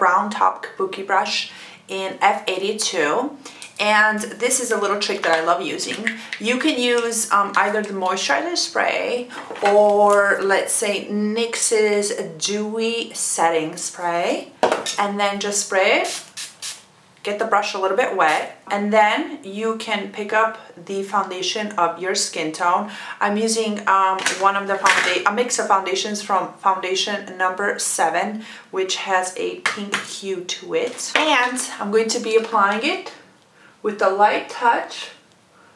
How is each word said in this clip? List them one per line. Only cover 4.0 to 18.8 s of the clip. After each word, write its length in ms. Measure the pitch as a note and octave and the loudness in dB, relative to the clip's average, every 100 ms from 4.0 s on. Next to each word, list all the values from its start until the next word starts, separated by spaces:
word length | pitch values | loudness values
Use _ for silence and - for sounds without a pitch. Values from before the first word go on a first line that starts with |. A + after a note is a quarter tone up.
| G#3+ G#3 | 4 2
this 400 | - - A#3+ B3+ | -4 -4 0 0
is 120 | A3+ | 0
a 60 | G#3 | 0
little 220 | G3+ G3+ | 0 0
trick 220 | - - | -2 -2
that 180 | E3+ E3 | 2 2
I 40 | |
love 180 | E3 F3+ | 4 0
using. 480 | D#3+ C#3 - - A3+ - - - | 0 -4 -6 -4 -4 -6 -8 -4
You 180 | G#3 B3+ | 0 2
can 220 | D4+ C4 | 2 2
use, 520 | B3 A#3+ A#3 A3 - | 2 2 0 -2 2
um, 220 | G3+ G3 - | 2 2 2
either 280 | G3+ G#3+ | 2 0
the 100 | G3+ | -2
moisturizer 640 | G3 F#3 F#3+ - C#4+ E4 E4+ | -2 -2 0 0 0 0 -2
spray 720 | - - F#2+ - G3+ B3 B3 - - - | -2 0 0 0 -2 -4 -6 -12 -12 -2
or, 760 | G3+ G#3 G#3 G3+ G#3 G3+ G3+ F#3+ | 4 6 6 6 6 6 6 2
let's 320 | G3 F#3+ - | 2 2 2
say, 340 | - G#3 F#3+ - | 0 0 -2 -4
nyx's 1000 | G#3 G#3 A3 A#3 A#3 - A3 G#3+ G#3 G#3 - F3+ D#3+ | -2 0 0 -2 -2 0 2 4 2 0 -2 -6 -6
Dewy 720 | F#3+ G#3 G#3+ A3 A3+ A#3 A3+ | -4 -2 -4 -2 -2 -2 -6
Setting 640 | - - - E3 E3 D#3 F3 | -6 -4 0 2 2 -2 -4
Spray, 760 | - - E3+ E3+ G3 C#4+ - - - - - - | -8 -6 -2 0 0 -2 -6 0 2 2 -2 -2
and 200 | G3+ G3+ | -2 0
then 200 | G3+ G3+ | -2 0
just 280 | G3+ G3+ - | -2 -2 0
spray 340 | G3 G3+ D4+ | 2 4 2
it. 220 | F#4+ - - - - - - - - _ _ _ | 0 -6 -10 -14 -14 -12 -12 -12 -18 _ _ _
Get 160 | G3+ G#3 | -6 -4
the 60 | A3 | 2
brush 280 | G3+ G#3 | 2 2
a 60 | G3 | 0
little 180 | F#3+ F#3+ | 0 2
bit 180 | - F#3+ | 2 4
wet, 460 | D#3+ D3+ - - - | 4 2 -2 -10 -6
and 240 | G3+ | -2